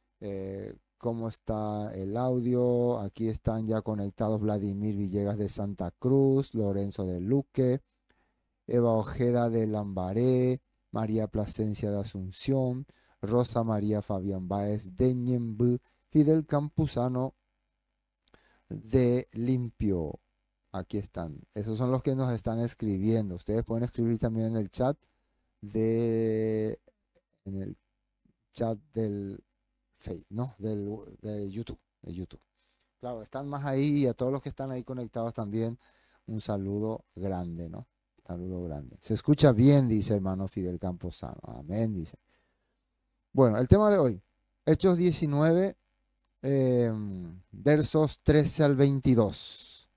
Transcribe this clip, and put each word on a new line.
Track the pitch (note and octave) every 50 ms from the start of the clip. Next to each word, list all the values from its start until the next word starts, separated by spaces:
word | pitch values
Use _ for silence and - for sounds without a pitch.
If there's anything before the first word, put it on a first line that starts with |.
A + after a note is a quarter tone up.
| _ _ _ -
eh, | A2 G2+ G2 G2 F#2+ G2 F#2+ G2 G2+ G#2 G#2 - _ _ _ _
cómo | - A#2+ A#2 A2+ A2+ A2+
está | G#2 - _ - A2 G#2+ G#2+ G#2+ G#2 G#2 G#2 G#2+ G#2+
el | F#2+ F#2+ G2 G#2
audio. | A#2 B2 C3 B2+ B2+ A#2 B2 B2 B2 B2 B2 B2 A#2+ A#2+ B2 A#2+ A2+
Aquí | G2+ G2 - - A2+ A2
están | A2 - - A2+ A2 A2+ A2 A2
ya | A2 A2
conectados | - A2 G#2+ G#2 G2+ G2+ - - A2+ G#2+ A2 G#2
Vladimir | G#2 G#2+ G#2 G2+ G2 G2+ G2 G2+ G#2 G#2+ G#2
Villegas | G2+ G2+ F#2+ F#2 G2+ G2+ G2+ G#2 G#2
de | G#2 F#2+
Santa | - - G2+ G2+ G2 - F#2+ F2
Cruz, | - _ - B2+ C3+ C#3 C3+ C3+ C3+ C3+ C#3 - -
Lorenzo | A2+ G#2+ G2+ G2 G2 G2 G2 - - G2
de | F#2 F2+ F2
Luque, | F2+ G#2 C3 C#3+ C3+ _ - - C3 B2+ B2 C#3 _ _ _ _ _ _ _ _ _ _ _ _ _ _ _ _ _ -
Eva | A#2 B2 A#2+ A#2 A2+
Ojeda | A2 G#2 - - - B2 A#2+ A#2+ A#2+ A#2+ A#2
de | A2+ A2+ A2 G#2+
Lambaré, | G#2+ G#2+ G#2 G2+ F#2+ F#2 F2+ F#2 G2 A2+ B2 C3 B2+ B2+ B2+ B2+ B2+ B2+ _ _ _ _ _ _
María | - G#2+ A2 A2 G#2+ A2 A2 G2+
Plasencia | - A2 G#2 - - - A2 A2 G#2 - - G#2
de | G2+ G2+
Asunción, | G2+ - - G2 F#2+ F#2+ F#2 - - - C3+ C3+ C3 B2 B2 B2+ C#3 _ - _ _ _ _ -
Rosa | - G2+ A#2 A#2+ B2 A#2+ - A#2+ A2+
María | A2+ A2 G#2 G2+ G#2 G#2+ G#2
Fabián | G2+ - G#2 F#2+ F#2 G2+ G2 F#2 F#2 F2
Báez | G2 G2+ G2+ G#2 G#2 G2+ F#2 F#2 F#2
de | - B2+ B2+ B2+
Ñemby, | B2 A#2+ B2 B2+ B2 A#2+ A#2 G#2+ G#2 A#2+ A#2+ A#2+ B2 _ _ _ _ _ _
Fidel | - D#3 D3 D3 D#3 D#3+ D3+ -
Campuzano | D3 C#3+ D3 D3+ - - D#3 C#3+ - A#2+ A#2+ B2+ B2+ B2+ C3 C3+ - _ _ _ _ _ _ _ _ _ _ _ _ _ _ _ _ _ _ - _ - _ _ _ _ _ -
de | G#2+ G#2+ G#2+ A2 A#2 C3+ B2 A#2+ B2 B2+ - _ -
Limpio. | A2 A#2 B2 C3 B2 B2 A2+ - - A2+ G2+ F#2+ F2 D#2+ D2+ - - _ _ _ _ _ _ _ _ _ _
Aquí | - F#2+ F#2 - - G#2
están. | F#2+ - - F#2 E2+ E2 C#2+ D2 - _ -
Esos | G#2+ G#2 A2 A2 G#2+
son | B2+ B2
los | C3 B2+
que | - C#3+ C3
nos | C3 C3 B2+
están | A#2+ G#2+ - A#2 A2+ A#2
escribiendo. | A#2 A#2 - - A#2 G#2+ G2 F#2+ G2 A2 A2+ A2+ G#2+ G2 F2+
Ustedes | F2 - - G#2 A2+ A#2
pueden | - A2+ A2+ A#2+
escribir | A#2+ - - A#2 A#2 A#2 A2
también | - A#2 A2 A2 A2+ A2+
en | A2+ A2
el | G#2 F#2+
chat | - - B2 C3 D3 _ _ _ _ _ _ _ _ _ _ _ _ _
de, | - G#2 G2+ A2 A2 A2+ A2+ A2+ A#2 A#2 A2+ A2+ A2+ A2 A2 A2 A2 A2 A2 A2 G#2+ A2 - - _ _ _ _ _ _ _ _ _ _ _ _ -
en | G2 G2 G2
el | G2 G2+ G2+ _ _ _ _ _ _ _ _ _ _ _ _ _ _ _
chat | - - A#2+ A2+ A2+ G2+ _ _
del | - A2+ A2+ G#2 G2+ G2+ G2 G2 G2 - - _ _ _ _ _ _ _ _ _ _ _
Face, | - - F2+ E2+ - -
¿no? | G2 A2 B2+ C3+ A#2 -
Del, | G2+ A2 G#2+ G#2 G2+ G2+ G#2+ A2 G2+ - - -
de | - G#2+ G#2+ G#2 G2+ G2
YouTube, | F#2+ A2 A#2 - E2 - _ _ _ _
de | - E2+
YouTube. | F2 F2+ F2+ - - - _ _ _ _ _ _ _ _ _ _ _ _
Claro, | - B2 B2 A2+
están | G#2+ - - C#3 C#3+ C#3+
más | C#3+ C#3 C#3
ahí | C#3+ C3+ C3+ C#3+ D3+ D3 D3
y | C#3 B2
a | A#2
todos | - B2 B2+
los | C#3 C3+
que | - C#3+
están | - - C3+ C3+
ahí | C3 B2+ A#2
conectados | - C3 B2+ A#2+ A2 - A#2+ A2+ A#2 A2+
también, | - A2 G2+ G#2 A2+ A2+ A2+ A#2+ - _ _ _ _ _ _ _ _ _
un | - A2 A2
saludo | - - G#2+ G2 F#2+ G2 G2+ G#2 G#2+ A2 A2 - - _ -
grande, | - F#2 G2 F#2+ F2+ F2+ F2 E2 E2+ E2+ E2
¿no? | - - - _ _ _ _ _ _ _ _
Saludo | - F2 F2 F2+ F#2 F#2 F2+ F2
grande. | E2+ D2+ D2 C#2 B1 - -
"Se | - - A2
escucha | G#2 - - D3 - - C#3+
bien", | A#2+ G#2 B2+ C#3 C#3+ C#3+ C3 A#2
dice | A2 G#2+ G2+ - G#2+
hermano | G2+ F#2+ F#2+ F#2+ F#2+ G2 F#2
Fidel | - G2+ F#2 F2+ F2+ E2+
Campuzano. | - F#2 F2+ F2 - F2+ - - - B1 - - -
"Amén", | - A2 B1 C#2+ D3+ F#2+ A2 A#2 A2 G#2
dice. | F2+ D#2+ - - - _ _ _ _ _ _ _ _ _ _ _ _ _ _ _ _ _ _ _ _ _ _
Bueno, | - C3 C3 A#2 G#2 G#2+
el | B2+ -
tema | F#3 G3+ G#3+ G#3
de | G#3 F#3+
hoy, | D3 B2 G#2 F#2 _ _ _ _ _ _ _ _ -
Hechos | D3+ D#3+ - - F#3+ F3+ E3
diecinueve, | F3+ F3+ D#3 - E3+ D3 C#3+ C#3+ D3+ E3 E3 F3+ F#3+ G3 - _ _ _ _ _ _ _ _ _ _ _ _ _
eh, | - C3+ C#3 C3+ C3 B2+ B2 A#2+ A#2+ A2+ A2 G#2+ G#2+ G2+ G2 F#2 F2+ E2 E2+ F#2 - _
versos | - G2+ F#2+ C#3+ D3+ D3+ D3+ - - D#3 D#3 D3 - - -
trece | - D3 D3+ C#3+ C3 - - D#3
al | C#3+ C#3+ C3
veintidós. | C#3 C#3 C#3 C3+ - C3+ B2+ A2+ A2 F#2+ - - - - - - - - - - - _ _